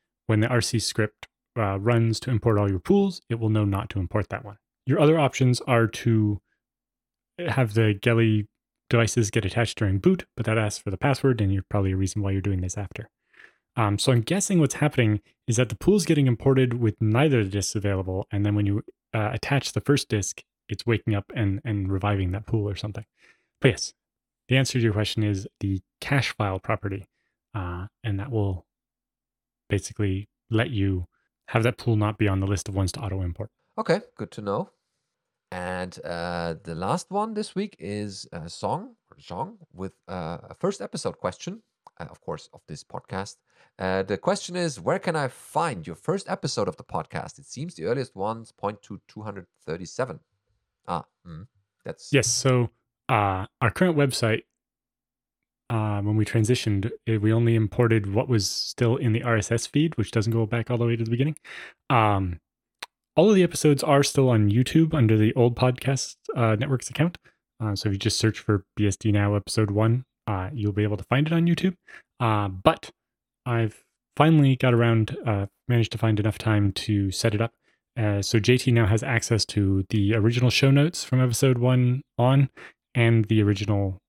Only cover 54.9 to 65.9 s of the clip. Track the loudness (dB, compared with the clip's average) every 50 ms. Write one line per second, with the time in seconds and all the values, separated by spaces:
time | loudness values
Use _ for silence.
54.9 | _ _ _ _ _ _ _ _ _ _ _ _ _ _ _ -6 -4 -2 -2 -2
55.9 | -2 -2 -2 0 2 0 0 2 2 0 2 2 2 2 2 -2 -2 0 -2 -4
56.9 | -6 -8 -4 -2 -2 2 2 2 4 4 4 4 4 2 2 0 2 2 2 4
57.9 | 4 2 0 0 -2 -2 0 2 0 0 0 0 -4 -6 -8 -8 -4 -2 0 0
58.9 | 2 2 0 0 0 0 0 0 0 0 0 0 -2 -2 -2 -2 0 0 0 0
59.9 | 0 -2 -4 -2 0 -2 0 0 0 0 0 0 -2 -4 -4 -2 -2 0 0 0
60.9 | 0 -2 -2 -2 0 0 0 -2 -2 -6 -12 -20 -18 -18 -18 -20 -20 _ _ 2
61.9 | 4 4 4 4 4 2 0 -2 -4 -8 _ _ _ _ _ _ _ -20 -20 -20
62.9 | _ _ _ _ 2 4 6 6 6 6 4 2 2 2 4 4 4 4 4 4
63.9 | 4 4 4 4 2 2 4 4 4 4 4 4 4 2 2 4 4 4 4 4
64.9 | 4 2 4 4 4 4 4 2 4 4 2 2 4 2 2 2 2 0 -2 -2